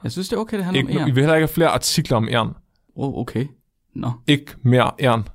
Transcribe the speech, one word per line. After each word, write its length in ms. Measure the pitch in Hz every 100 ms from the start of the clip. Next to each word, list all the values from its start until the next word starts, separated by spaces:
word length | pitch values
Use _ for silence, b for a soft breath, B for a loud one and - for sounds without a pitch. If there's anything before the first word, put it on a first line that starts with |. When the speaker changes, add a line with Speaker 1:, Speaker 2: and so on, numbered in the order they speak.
Speaker 1:
Jeg 80 | -
synes, 160 | 175 190
det 80 | 226
er 40 |
okay, 160 | 220 214
det 80 |
handler 160 | 180 139
Speaker 2:
Ikke 100 | 135
Speaker 1:
om 40 | 143
Speaker 2:
no-, 40 |
Speaker 1:
æren. 60 | 139
Speaker 2:
vi 40 |
vil 80 | 127
heller 120 | 147
ikke 120 | 160 156
have 80 |
flere 140 | - 160
artikler 480 | - - - 151 113
om 120 | 110
æren. 180 | 120 110 - _ _ _ -
Speaker 1:
Oh, 180 | 135 -
okay. 260 | 120 110 139 - _ _ _
Nå. 160 | - 135 120 -
Speaker 2:
Ikke 280 | 147 147 -
mere 280 | 120 127 113 -
æren. 280 | 127 113 104